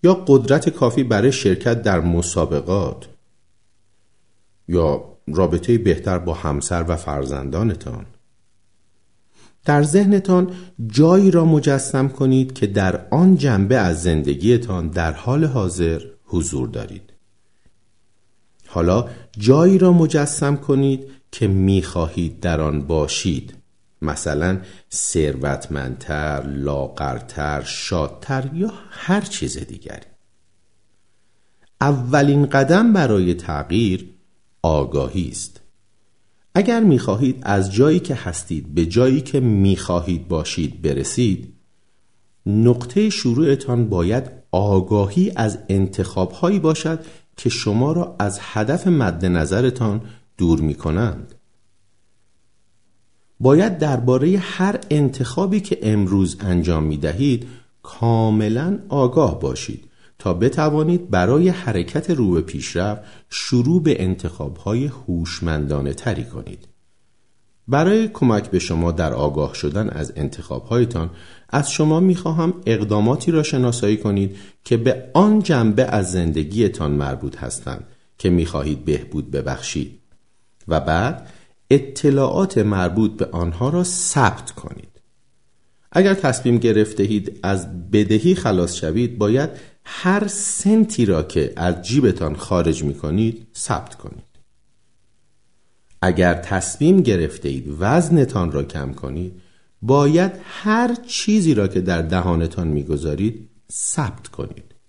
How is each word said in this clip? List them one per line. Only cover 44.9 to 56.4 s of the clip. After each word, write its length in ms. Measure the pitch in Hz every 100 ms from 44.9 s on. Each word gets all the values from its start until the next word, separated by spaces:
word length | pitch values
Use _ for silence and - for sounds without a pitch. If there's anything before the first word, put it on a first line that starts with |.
| 104 98 170 196 -
از 220 | 110 - -
انتخاب‌هایی 880 | 98 95 98 95 - 92 - 175 202
باشد 400 | 156 156 156 160 - - _ -
که 120 | 123
شما 420 | - - 104 135
را 240 | 160 175 -
از 200 | 101 95
هدف 460 | - 110 107 165 190
مد 380 | 165 107 82 90
نظرتان 760 | 87 76 92 127 127 113 104 - - _ -
دور 240 | 87 80
می‌کنند. 720 | 78 71 80 80 113 71 - - _ _ _ _ _ _ _ _ _ _ _ _ _ _ _ _ _ _ _ _
باید 380 | 123 147 214 175
درباره 600 | 151 127 120 127 147 196
هر 420 | 180 - 185 208 -
انتخابی 680 | 151 143 135 123 - 190 202
که 200 | 190 -
امروز 560 | 107 107 95 98 92
انجام 440 | 87